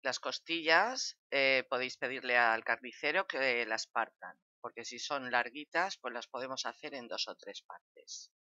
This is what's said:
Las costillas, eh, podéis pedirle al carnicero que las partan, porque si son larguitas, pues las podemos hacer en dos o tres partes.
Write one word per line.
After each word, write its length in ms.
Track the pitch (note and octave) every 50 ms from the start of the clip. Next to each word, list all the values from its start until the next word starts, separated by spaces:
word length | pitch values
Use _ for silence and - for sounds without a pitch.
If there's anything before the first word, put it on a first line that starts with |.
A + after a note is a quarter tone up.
| _
Las 160 | C3+ B2+ -
costillas, 960 | - B2+ B2+ - _ - E3 E3+ D#3+ D#3+ D#3+ E3+ G3 A#3 C4 C4 - - - _ _ _
eh, 340 | - C#3 C3+ C3+ C3+ C3 B2
podéis 300 | _ C3+ B2 C3 B2+ -
pedirle 400 | _ D3 B2 C3 C3 B2+ B2+ B2
al 260 | A#2+ A#2+ A2+ A2+ A2+ A2
carnicero 640 | - A#2 - B2 B2 - - - D3 D3+ F#3 G3
que 400 | - - C3+ C3+ C3 A#2+ A#2+ A#2
las 220 | A2 A2+ A2+ -
partan, 520 | _ _ A#2+ A2+ - _ _ - F#2 - _ _ _ _ _
porque 240 | - A#2+ _ A#2 A#2
si 140 | - B2 A#2+
son 320 | - - D3 C#3 C3 B2
larguitas, 680 | A#2+ A#2+ A#2+ A#2+ A#2 D3 D3 _ - E3 F3+ G3 -
pues 160 | _ - B2 A#2
las 140 | A#2+ A#2+
podemos 400 | _ - B2+ B2+ C3 C3 C3 -
hacer 260 | A#2+ A#2 - - D3+ C3+
en 140 | C3+ A#2+
dos 200 | A#2 - A2 -
o 80 | - F#2+
tres 280 | _ - G2+ G2 - _
partes. 680 | _ - F2 _ _ _ - - - - - - _ _ _